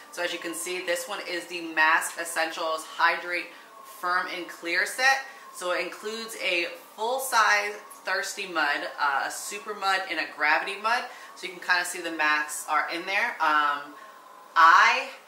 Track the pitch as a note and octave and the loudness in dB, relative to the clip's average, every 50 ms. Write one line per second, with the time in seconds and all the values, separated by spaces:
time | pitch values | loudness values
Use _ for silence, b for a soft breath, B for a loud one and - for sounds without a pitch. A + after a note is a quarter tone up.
0 | B B - - F3 F3 F3 E3+ - E3+ E3 - - F3+ F3+ F#3 F3+ F3 F3 F3 | B B -6 -4 -4 -2 -4 -4 -6 -6 -6 -6 -6 -6 -6 -4 -2 -2 -2 -2
1 | F3 - G3+ F#3 - - F3+ F3 E3+ - F3+ F3 E3+ E3 D#3+ D#3+ D#3 D#3+ E3 - | -2 -4 -6 -8 -6 -6 -6 -6 -6 -8 -8 -8 -8 -4 2 4 4 6 6 4
2 | - - - - E3+ F3 - E3+ D#3+ E3 E3 F3+ D#3+ D#3+ D#3+ D#3 D#3 - - - | 2 0 -6 -8 -8 -4 -2 0 0 0 -2 -4 -2 -2 -2 -4 -6 -8 0 2
3 | E3 F3 E3+ - E3+ F3+ F3 F3 E3 B B B B B B - - - - - | 4 4 4 2 -2 -4 -4 -4 -6 B B B B B B -20 -20 -18 -12 -6
4 | - F3+ F3+ F#3 F3+ F3+ F3 F3+ E3+ - - - - E3+ E3+ F3+ G3+ G3 - - | -2 0 0 0 -2 -2 -6 -8 -8 -10 -12 -10 -6 -2 0 0 0 -2 0 2
5 | B3+ C4+ C4+ C4+ B B B B B B - - F#3 F3+ F3 E3 F3+ F3 - - | 4 4 4 2 B B B B B B -12 -6 -4 -2 -2 -2 -2 -4 -8 -8
6 | - G#3 A3 A3+ A3+ A3 - - - F#3+ F3+ F3 E3+ - - - - - - - | -8 -8 -6 -6 -8 -8 -8 -4 -2 -2 0 0 -2 -4 -6 -12 -16 -16 -8 -4
7 | A3 A3+ B3+ C4+ - - A#3+ A3+ G#3+ G#3 G#3 G#3 G#3 G#3 G#3 - - - - - | -2 -2 0 -2 -2 2 4 4 6 6 4 4 2 -2 -6 -8 -12 -18 -20 -10
8 | - G3 F#3 F#3+ - - - - G3 F#3 F3 D#3+ D3+ C#3+ D3 D3+ F3 F3 - - | -4 -2 -2 -2 -2 -4 -6 -8 -8 -4 0 0 2 2 0 0 -4 -6 -4 -2
9 | C#3+ C#3+ C#3 C3 B2+ - - - - - G#3 G3+ G3+ G#3 G#3 G3 G3 G3 F#3+ F#3 | 0 0 0 0 -2 -2 -4 -8 -8 -8 -10 -10 -8 -10 -8 -4 0 0 0 0
10 | F#3 F#3 F3 D#3 D3+ D3+ - - D3+ D3 D#3 E3 - G3 G3 G3 G#3 A3 A#3 - | 0 -2 -4 -4 -4 -6 -4 0 2 4 4 2 2 -2 -4 -4 0 0 0 0
11 | - B B B B B B - - F#3 F#3 F3 - - F3+ F3 F3 - - F#3 | 0 B B B B B B -12 -12 -12 -12 -6 -2 2 2 2 2 0 -4 -6
12 | E3+ E3+ E3 D#3 D3+ D3+ D3+ D3+ D3+ - - - - - D#3 D3 - - E3 E3 | -6 -4 -2 0 2 2 2 2 0 -2 -6 -8 -4 0 0 0 2 0 -2 -6
13 | F3 F#3+ G3 G#3 A3+ A#3 - - E3 D#3 D3+ D#3+ D3+ C#3+ C#3+ C#3 - - - B | -4 -2 0 0 0 0 0 0 2 4 4 4 4 2 0 -2 -6 -10 -16 B
14 | B B B B B - - - - - - E3 E3 E3 E3+ F#3+ G#3+ A#3 B3 B3+ | B B B B B -20 -20 -20 -16 0 6 8 10 10 10 10 8 8 6 2
15 | C4+ C4 - - - | 0 -4 -8 -14 -16